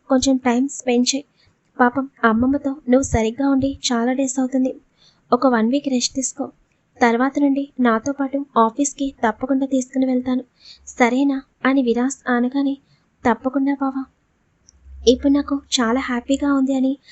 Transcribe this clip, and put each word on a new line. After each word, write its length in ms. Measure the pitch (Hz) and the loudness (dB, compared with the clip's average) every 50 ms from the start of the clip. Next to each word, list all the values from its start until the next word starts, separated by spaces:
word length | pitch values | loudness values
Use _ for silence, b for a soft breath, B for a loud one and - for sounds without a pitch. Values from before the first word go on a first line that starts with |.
| _ - | _ 0
కొంచెం 280 | 269 262 - 277 262 | 0 2 2 2 0
టైం 300 | 254 - 254 233 247 269 | 2 2 0 0 0 0
స్పెండ్ 480 | 285 - - - 254 240 240 247 - - | -2 -4 -6 -2 0 2 2 2 0 -2
చేయి. 100 | 269 - _ _ _ _ _ _ _ _ _ _ - | -6 -6 _ _ _ _ _ _ _ _ _ _ 0
పాపం 300 | 247 247 247 277 269 269 _ - - | 0 0 0 -2 -6 -6 _ -2 0
అమ్మమ్మతో 480 | 226 220 226 247 262 277 285 - 277 | 0 2 2 2 0 0 0 -2 -4
నువ్వు 300 | 277 302 - 247 247 269 | -6 -6 0 2 2 2
సరిగ్గా 480 | 269 - - 233 220 220 233 - 277 277 | 2 2 0 0 0 -2 -2 -2 0 0
ఉండి 300 | 277 262 262 277 277 - - - | 2 2 0 -2 -4 -4 -4 -4
చాలా 220 | 247 233 233 247 262 | -2 0 0 -2 0
డేస్ 260 | 269 269 262 - 269 | -2 -2 -2 -2 -2
అవుతుంది. 360 | 262 254 269 262 262 262 - - _ _ b b b b b b b - 247 | -4 -2 0 -2 -2 -2 -4 -8 _ _ b b b b b b b -2 0
ఒక 140 | 240 - | 2 2
వన్ 240 | 262 247 220 220 226 | 2 2 2 2 2
వీక్ 160 | 254 285 277 | 0 -2 -2
రెస్ట్ 280 | 277 262 247 240 - - | -2 -2 -2 -2 -4 -4
తీసుకో. 360 | 269 254 - - - 262 - - _ _ _ _ _ _ _ _ - | -4 -6 -6 -6 -8 -10 -10 -12 _ _ _ _ _ _ _ _ 0
తర్వాత 380 | 247 233 226 233 254 269 269 294 | 2 2 2 2 0 0 0 2
నుండి 300 | 285 277 277 277 277 - - - | 2 2 2 0 -2 -6 -2 0
నాతో 320 | 247 240 220 226 226 285 | 2 2 2 2 -2 -4
పాటు 340 | 269 277 277 262 277 277 285 _ - | -4 -4 -4 -4 -2 -4 -6 _ 2
ఆఫీస్కి 560 | 233 226 226 226 - 285 285 - - 277 269 - - - | 2 2 2 2 0 -2 -2 -2 -4 -6 -6 -4 -2 -2
తప్పకుండా 380 | 220 214 - 262 254 277 262 277 | -2 -2 -2 -2 -2 0 0 0
తీసుకుని 400 | 262 269 262 254 - - 262 262 | 0 0 -2 -2 -2 -2 -2 0
వెళ్తాను. 380 | 262 254 254 254 262 254 262 277 _ B B B B B B B | 0 0 0 0 0 -2 -2 -4 _ B B B B B B B
సరేనా?" 540 | - - - 254 233 247 262 285 285 269 269 - _ _ _ - | -8 0 0 2 2 2 2 2 2 0 -2 -6 _ _ _ -2
అని 180 | 254 269 277 254 | 0 2 2 2
విరాస్ 340 | 240 226 233 247 269 277 - - | 2 0 0 0 -2 -4 -6 -4
అనగానే, 500 | - 247 240 240 254 262 277 277 269 277 277 _ _ _ _ _ _ _ _ - 247 | -2 0 0 0 0 -2 -2 -2 -2 -2 -6 _ _ _ _ _ _ _ _ -2 -2
"తప్పకుండా 440 | 226 - - 262 254 277 269 277 277 | 0 0 -2 -4 -2 0 0 0 -2
బావా, 320 | 269 277 269 269 269 262 _ _ _ _ _ _ _ _ _ _ _ _ _ _ _ - - - - - | -2 -4 -4 -4 -6 -10 _ _ _ _ _ _ _ _ _ _ _ _ _ _ _ -20 -20 -12 -2 2
ఇప్పుడు 260 | 220 254 254 - 285 277 | 2 2 4 4 2 2
నాకు 220 | 285 285 - 285 | 2 0 -2 -6
చాలా 440 | 277 - - - - 240 226 233 269 | -8 -6 -4 -2 -2 0 0 0 -2
హ్యాపీగా 540 | 269 - 247 240 240 - 277 277 294 285 277 | -2 -4 -6 -4 -2 -2 -2 0 0 0 0
ఉంది" 200 | 269 269 262 277 | 0 0 0 0
అని 240 | 262 262 262 277 - B B | 0 0 -2 -2 -4 B B